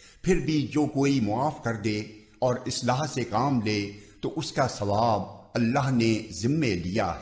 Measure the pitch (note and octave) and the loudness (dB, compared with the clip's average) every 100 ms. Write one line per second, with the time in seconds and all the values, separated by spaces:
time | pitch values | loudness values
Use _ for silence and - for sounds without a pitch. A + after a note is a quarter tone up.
0 | - - F3 F3 C3+ D#3 A#2+ D3 C#3+ C3+ | -20 -4 0 2 2 0 0 0 0 2
1 | C#3 C#3 G#2 A2+ D3 D3 A#2 A2 G#2+ G#2+ | 2 2 0 0 -2 -2 -6 -2 -2 -4
2 | G#2+ - - - B2+ A#2+ C3 - A#2+ B2 | -6 -14 -20 -2 -2 0 -4 -2 0 0
3 | D3+ B2+ A2+ G#2+ C#3 B2+ G#2+ G#2 G2+ - | -2 -4 -2 0 2 2 2 0 -2 -8
4 | - - C#3 D#3+ - D#3 B2+ - G2+ G2+ | -20 -8 -6 -4 -4 0 0 0 0 2
5 | A#2 G2+ F#2+ - - B2+ A2+ C#3 C3+ B2 | 2 2 -2 -12 -6 0 2 2 2 4
6 | A2+ A2 - - A#2 D#3 B2+ F2+ F2 G#2+ | 4 2 -2 -2 0 2 0 0 -2 0
7 | F#2 E2 | 0 -2